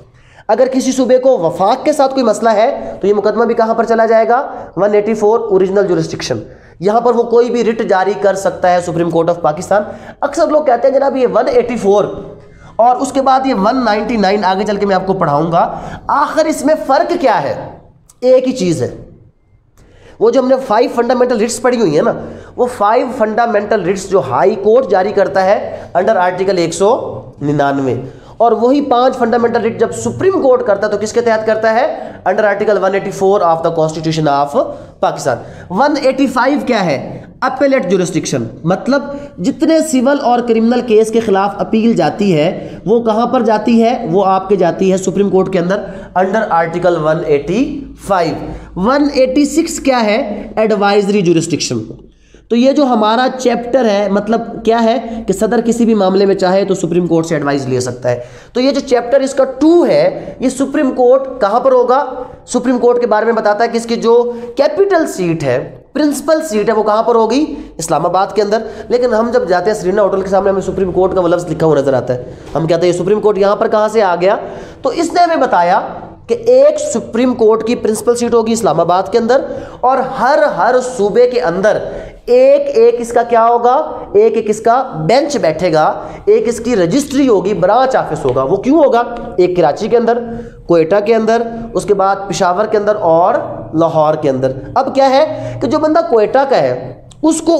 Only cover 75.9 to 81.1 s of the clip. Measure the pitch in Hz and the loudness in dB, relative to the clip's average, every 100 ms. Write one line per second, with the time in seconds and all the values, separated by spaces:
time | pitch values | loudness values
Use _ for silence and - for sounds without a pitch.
75.9 | - - - - 233 233 254 285 - - | -12 -16 -10 -6 -2 4 6 6 2 -4
76.9 | 226 - 226 254 240 220 220 220 240 214 | -6 -4 -2 0 2 2 2 0 -2 -2
77.9 | 214 240 240 240 233 226 226 185 156 170 | -2 0 0 0 0 0 0 0 0 2
78.9 | 180 190 233 226 254 - - - - 247 | 0 0 0 2 0 -2 -10 -14 -4 0
79.9 | 262 165 - 240 294 - - 208 254 247 | 0 -2 -2 0 2 2 0 0 0 -2
80.9 | - 202 | -2 0